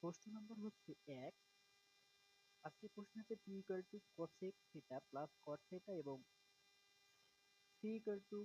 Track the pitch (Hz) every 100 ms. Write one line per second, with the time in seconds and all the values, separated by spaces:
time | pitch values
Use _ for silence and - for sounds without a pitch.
0 | 170 170 - 214 214 226 214 - - 147
1 | - 135 143 - - - - 392 403 392
2 | - 392 392 - - - 156 - 214 -
3 | 202 220 214 214 - 196 190 185 185 208
4 | - - 165 - 185 - - 160 - 131
5 | - 139 151 - - 147 - 180 - 185
6 | 143 135 - - - - - - - 392
7 | 392 - - - - - - - 214 220
8 | 220 202 196 208